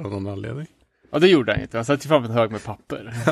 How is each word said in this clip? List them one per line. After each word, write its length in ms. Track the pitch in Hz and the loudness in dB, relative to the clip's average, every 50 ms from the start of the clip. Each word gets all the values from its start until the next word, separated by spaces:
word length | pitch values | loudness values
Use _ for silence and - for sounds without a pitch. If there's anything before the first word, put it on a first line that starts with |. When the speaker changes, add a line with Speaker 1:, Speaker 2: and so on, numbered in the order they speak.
| 160 | -8
Speaker 1:
av 60 | 101 | -8
någon 160 | 101 98 98 | -8 -8 -8
anledning. 380 | 98 101 98 95 113 120 139 160 - _ _ _ _ _ _ _ _ | -8 -8 -10 -10 -10 -10 -12 -12 -14 _ _ _ _ _ _ _ _
Speaker 2:
Ja, 80 | - 151 | 2 4
det 80 | 165 | 6
gjorde 240 | 190 185 147 113 110 | 6 6 6 4 2
han 100 | 104 107 | 0 -2
inte. 160 | 104 - - | -4 -6 -6
Han 80 | 113 117 | -4 -2
satt 200 | 123 143 139 - | 0 -2 -2 0
ju 20 | |
framför 220 | 143 156 143 120 110 | 2 2 2 2 2
en 60 | 113 | 2
hög 140 | 120 113 107 | 2 2 2
med 120 | 110 104 - | -2 -6 -10
papper. 500 | 113 104 - _ - 143 135 101 113 117 117 113 - | -12 -14 -14 _ -12 -12 -12 -12 -10 -10 -4 0 0